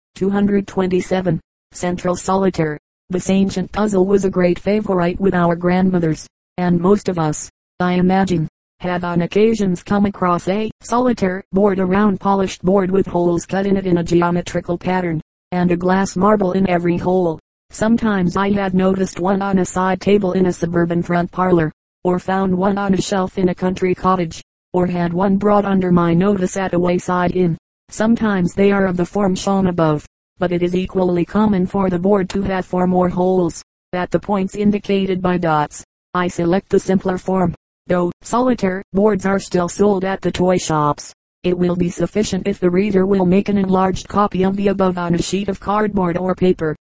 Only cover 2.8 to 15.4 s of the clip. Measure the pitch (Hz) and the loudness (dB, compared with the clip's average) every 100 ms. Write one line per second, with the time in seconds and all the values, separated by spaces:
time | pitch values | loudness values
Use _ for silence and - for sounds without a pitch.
2.8 | _ _ - 180 - 190 196 - 180 - | _ _ -8 -6 0 2 0 -2 -6 -2
3.8 | 214 196 190 202 190 190 175 175 - 214 | 0 2 4 2 2 0 0 0 -2 -2
4.8 | 202 185 175 180 190 180 170 170 175 180 | 0 0 0 0 0 2 2 0 0 2
5.8 | 190 180 165 151 - _ _ - 180 170 | 2 2 0 -2 -8 _ _ -4 0 2
6.8 | 175 208 - 180 156 151 - _ _ - | 2 2 0 -2 -2 -4 -8 _ _ -4
7.8 | 180 180 180 190 190 175 156 _ _ _ | 0 2 2 2 2 0 -4 _ _ _
8.8 | 180 180 175 175 170 196 220 220 196 175 | -6 -4 -2 -2 0 2 2 2 -2 -2
9.8 | - 202 202 - 180 175 - 196 220 - | -2 0 0 0 0 0 -2 -4 -4 -8
10.8 | - 240 254 233 190 185 - 190 202 185 | -4 0 0 0 -2 -4 -4 2 2 2
11.8 | 185 190 208 190 196 196 190 - 175 202 | 0 2 2 2 0 0 -2 -2 0 2
12.8 | 185 196 - 175 175 170 - 190 202 196 | 2 0 0 0 0 0 -2 -2 0 0
13.8 | 190 175 170 170 175 175 175 175 175 175 | 2 0 2 2 2 0 -4 -6 -4 -4
14.8 | 185 185 180 160 - _ | -2 -2 -2 -4 -8 _